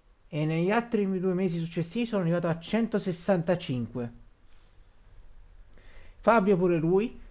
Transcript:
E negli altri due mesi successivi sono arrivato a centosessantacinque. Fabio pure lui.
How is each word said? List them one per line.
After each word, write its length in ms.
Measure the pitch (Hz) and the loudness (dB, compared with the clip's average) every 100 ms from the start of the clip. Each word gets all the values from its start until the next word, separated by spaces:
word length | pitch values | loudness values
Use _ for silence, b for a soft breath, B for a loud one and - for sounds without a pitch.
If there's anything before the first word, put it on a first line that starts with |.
| _ _ - | _ _ -8
E 180 | 151 156 | -2 0
negli 240 | 160 180 | 0 2
altri 480 | 226 233 208 196 190 | 0 0 0 0 0
due 160 | 185 | 0
mesi 260 | 180 190 170 | 0 0 -2
successivi 460 | 165 175 165 233 233 | -4 -4 -4 -2 -2
sono 180 | 202 | 0
arrivato 260 | 165 175 170 | 0 0 0
a 100 | 165 | -2
centosessantacinque. 1500 | - 220 220 208 190 170 - 180 165 170 - 123 117 127 117 - - _ - - - - - - - - - - - - - - b b b b | -2 0 0 0 -2 -4 2 2 2 0 -2 -4 -4 -6 -8 -10 -20 _ -20 -20 -20 -20 -20 -20 -20 -20 -20 -20 -20 -20 -20 -20 b b b b
Fabio 400 | 214 226 190 180 | 4 6 6 4
pure 180 | 180 170 | 4 2
lui. 460 | 160 190 233 - - | 4 2 0 -6 -18